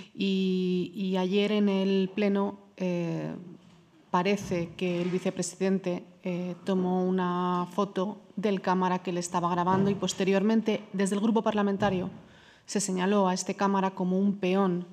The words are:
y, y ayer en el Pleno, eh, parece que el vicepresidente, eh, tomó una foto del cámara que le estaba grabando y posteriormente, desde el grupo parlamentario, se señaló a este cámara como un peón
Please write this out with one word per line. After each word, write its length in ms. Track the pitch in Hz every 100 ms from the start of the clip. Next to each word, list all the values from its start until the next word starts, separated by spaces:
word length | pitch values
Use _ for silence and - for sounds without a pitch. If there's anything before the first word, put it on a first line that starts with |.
| 185 -
y, 760 | 190 190 190 185 180 180 175 -
y 220 | 190 185
ayer 340 | 185 202 202
en 180 | 208 202
el 400 | 190 196 196 190
Pleno, 440 | 214 202 202 196 202 - -
eh, 540 | 185 175 165 165 156 - 175 - - - _ - -
parece 640 | 180 185 202 - 175 170 -
que 260 | 185 175
el 80 | 180
vicepresidente, 920 | 180 190 185 175 - 190 190 185 175 - -
eh, 320 | 185 175 180 175 -
tomó 380 | 185 180 185
una 640 | 185 185 180 175 180 180 175
foto 500 | - 196 196 190 208 - -
del 260 | 208 190
cámara 380 | 190 185 185 180
que 120 | 180
le 80 | 175
estaba 300 | 175 175 170
grabando 400 | 175 175 190 202
y 60 | 196
posteriormente, 880 | 185 - 190 196 214 226 220 208 -
desde 220 | 190 190 202
el 60 |
grupo 200 | 220 220
parlamentario, 720 | 220 208 202 196 202 185 185 - - - - - -
se 120 | 202
señaló 480 | 190 185 185 208 185
a 60 |
este 220 | 185 - 180
cámara 400 | 202 196 190 190
como 240 | 180 185
un 180 | 202 196
peón 480 | 180 190 190 175 175